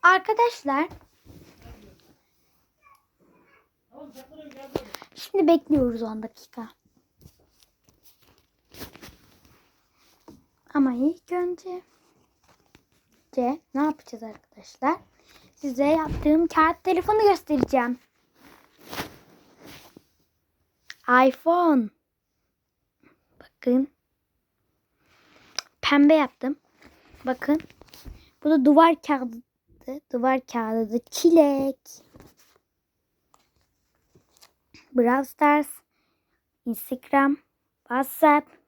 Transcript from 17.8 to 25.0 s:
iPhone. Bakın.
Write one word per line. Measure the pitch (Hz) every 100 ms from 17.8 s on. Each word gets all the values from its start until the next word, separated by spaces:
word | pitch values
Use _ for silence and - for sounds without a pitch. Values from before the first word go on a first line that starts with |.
| 240 247 _ _ _ _ - - _ _ - - - - _ _ _ _ - - - - _ _ _ _ _ _ _ _ _ - - 247 262
iPhone. | 262 320 349 349 277 214 _ _ _ _ _ _ _ _ _ _ _ _ _ _ _
Bakın. | - _ - 247 277 _ _ _ _ _ _ _ _ _ _ _